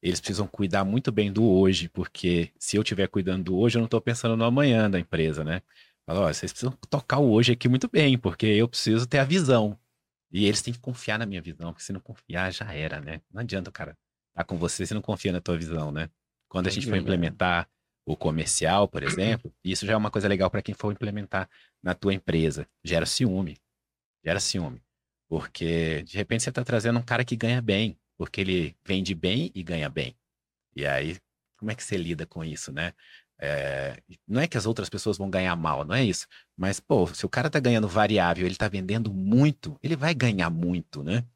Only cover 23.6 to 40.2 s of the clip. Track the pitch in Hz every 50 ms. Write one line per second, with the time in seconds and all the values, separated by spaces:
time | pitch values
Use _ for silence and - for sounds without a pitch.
23.6 | _ _ _ _ _ _ _ _ _ _ _ _ _ 80 85 98 - - - 98
24.6 | 85 71 64 60 _ _ _ _ _ _ _ _ _ _ 82 78 71 - _ -
25.6 | 82 82 82 82 82 80 80 76 80 - - 98 101 - 117 113 - - 127 -
26.6 | 123 - - 113 101 117 117 120 120 - 120 117 123 123 127 113 113 113 120 127
27.6 | 120 107 98 98 110 110 - _ _ _ _ _ 85 - - - 98 95 92 90
28.6 | 82 71 - _ _ - 98 95 95 90 98 80 82 90 98 127 165 - - 95
29.6 | 90 80 85 82 76 71 69 80 67 62 - _ _ _ _ _ _ _ _ _
30.6 | _ _ _ - 69 71 69 67 71 78 87 98 _ _ _ _ _ _ _ _
31.6 | 107 107 107 - - - 104 95 85 82 85 76 80 - _ 87 80 80 76 73
32.6 | - - 67 71 82 87 - _ _ - - - _ _ _ _ - 71 73 71
33.6 | 69 69 69 67 67 69 62 - _ _ - _ _ - 98 123 151 165 - 120
34.6 | 92 110 113 - 101 - - 98 - 110 101 92 98 98 92 95 92 92 87 85
35.6 | 80 80 76 67 73 76 92 127 131 107 87 - - _ - - _ _ _ -
36.6 | 90 95 98 - - _ 147 113 90 82 80 - - 95 - - 127 156 - 156
37.6 | 131 123 120 113 107 101 85 110 107 101 107 101 87 87 85 82 92 90 92 -
38.6 | 110 107 95 98 92 92 104 113 113 107 98 95 95 98 110 123 139 151 143 _
39.6 | - 160 147 - - 143 165 139 135 160 170 131